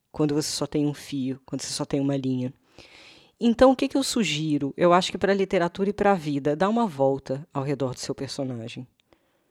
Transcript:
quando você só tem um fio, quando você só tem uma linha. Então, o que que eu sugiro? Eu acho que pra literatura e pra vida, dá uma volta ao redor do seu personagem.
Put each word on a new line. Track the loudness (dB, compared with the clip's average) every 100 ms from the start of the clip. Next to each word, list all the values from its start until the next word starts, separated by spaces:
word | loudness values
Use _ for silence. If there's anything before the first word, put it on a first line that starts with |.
| _
quando | -2 0
você | 0 -2
só | -4 -2
tem | 0 0
um |
fio, | -2 -8 -6 -4 -6 -8
quando | -8
você | -6
só | -6 -4
tem | -2
uma | 0 0
linha. | -2 -2 -4 -8 _ -20 -20 -20 -20 -20 _ _
Então, | 0 6 6
o | 6
que | 0
que | 0
eu |
sugiro? | 0 0 0 0 0 0 -2 2
Eu | 4
acho | 4 2
que | -2
pra | 0
literatura | 2 2 0 0 0 -4
e |
pra | 2 2 2
vida, | 0 -2 0 0
dá | 2
uma | 2 0
volta | 2 2 0 -4 -8 -6
ao | -6
redor | -4 -2 -4
do | -4
seu | -8 -8
personagem. | -8 -6 -6 -8 -10 -12 -16 _ _ _ _ _ _